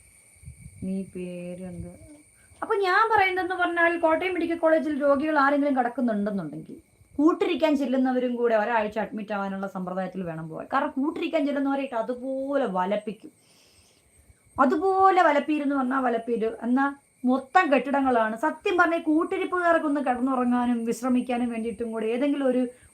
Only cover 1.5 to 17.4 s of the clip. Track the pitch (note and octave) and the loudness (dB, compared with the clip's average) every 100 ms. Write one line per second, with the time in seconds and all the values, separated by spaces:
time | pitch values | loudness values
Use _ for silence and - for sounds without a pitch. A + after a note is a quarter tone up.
1.5 | F3+ F#3 F3 F3 F3+ D#4 D4 _ _ _ | -12 -12 -12 -14 -16 -20 -20 _ _ _
2.5 | - - G#4 F#4+ G4 A4 A4 F#4+ F#4 F4+ | -8 -2 0 2 4 4 4 4 2 -2
3.5 | F4+ F4 E4+ E4+ E4+ E4 D#4+ F4+ F4+ E4 | 0 0 2 2 4 2 2 0 -2 -2
4.5 | E4 D#4+ D#4+ D4+ C#4+ C#4+ C#4 D#4 D4+ C4+ | 0 4 4 2 0 2 2 2 2 4
5.5 | C#4+ C#4+ C4 A#3+ C4 B3 G#3 G3+ G3 D#3 | 4 2 2 0 0 -2 0 -2 -4 -6
6.5 | D3+ D#3 - _ _ _ - D#4 - F#4+ | -10 -14 -18 _ _ _ 2 4 4 0
7.5 | C#4+ D#4 C#4+ B3+ C4 B3+ B3+ B3 A#3+ A#3+ | 2 2 2 2 2 2 2 0 0 2
8.5 | A3 G#3+ A#3 G#3 A3 G3+ G#3+ G3+ G3+ G3 | 2 2 0 0 -2 -4 -6 -6 -4 -4
9.5 | G3 G3 F#3+ F3+ F#3 F#3 F#3 F3 D#3+ D#3+ | -6 -6 -6 -6 -6 -6 -6 -8 -8 -10
10.5 | D#3+ - C4 C#4+ C4+ C#4+ D#4+ D#4+ D#4+ C#4+ | -12 -4 -2 -2 -2 -4 -4 -2 -2 0
11.5 | C#4 C4+ C#4 C4+ A#3 A3 B3 C4 C4+ C4+ | 0 -2 -2 -4 -4 -4 -6 -6 -6 -2
12.5 | C#4 A#3 F#3 F#3 G#3 G#3 F#3+ - - _ | -2 0 -2 -2 -2 -4 -12 -16 -20 _
13.5 | _ _ _ _ _ _ _ _ _ _ | _ _ _ _ _ _ _ _ _ _
14.5 | - C4 D#4+ F#4+ F#4+ F#4+ F#4 E4 C#4+ - | 0 2 2 2 4 4 6 4 2 0
15.5 | D4+ C#4 C#4 B3 C4+ B3+ A#3 A#3 A3+ A3 | -2 -2 -2 -2 0 0 -2 -2 -2 -2
16.5 | - A#3 B3+ C#4 C#4 _ _ B3+ C4 | -4 0 0 0 -4 _ _ 0 0